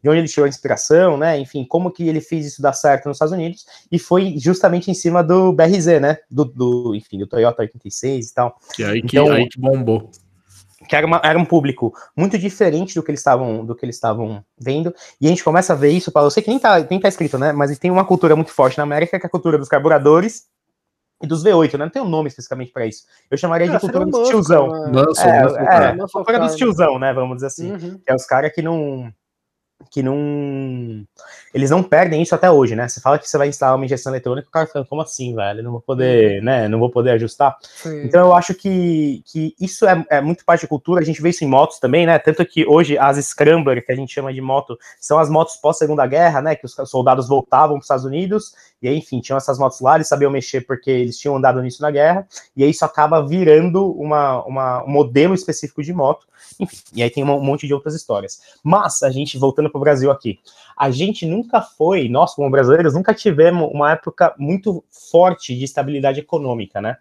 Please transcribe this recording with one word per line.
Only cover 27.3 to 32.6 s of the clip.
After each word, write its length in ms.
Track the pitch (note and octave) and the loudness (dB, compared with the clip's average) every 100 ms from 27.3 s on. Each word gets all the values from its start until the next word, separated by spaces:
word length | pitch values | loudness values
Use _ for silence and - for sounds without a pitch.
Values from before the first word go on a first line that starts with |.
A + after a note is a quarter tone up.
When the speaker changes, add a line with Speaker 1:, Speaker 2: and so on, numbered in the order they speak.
| B2+ | -6
Speaker 1:
dizer 100 | C3+ | -10
assim, 240 | - E3+ | -10 -12
Speaker 3:
Uhum. 260 | G3 F3 F#3+ | -10 -12 -12
Speaker 1:
que 140 | - | -4
é 20 | |
os 100 | C3 | -4
cara 240 | - C3 D3+ | 0 -2 -2
que 140 | D#3+ | -4
não, 500 | D#3+ E3 D3 C3 A#2+ G#2 _ _ _ _ _ _ _ | -4 -4 -6 -8 -14 -18 _ _ _ _ _ _ _
que 100 | - | -6
não, 1040 | C3 C#3 D3 D3 C#3+ C3+ C3+ B2+ A#2+ A2 G2+ _ - - - | -4 -4 -4 -6 -8 -8 -8 -10 -10 -14 -18 _ -20 -20 -8
eles 160 | B2 C3+ | -2 2
não 120 | E3 | 2
perdem 380 | F#3 D3+ F#3 D#3 | 4 4 4 0
isso 140 | E3 | 0
até 160 | F3 F#3 | 2 4
hoje, 240 | D3+ | 6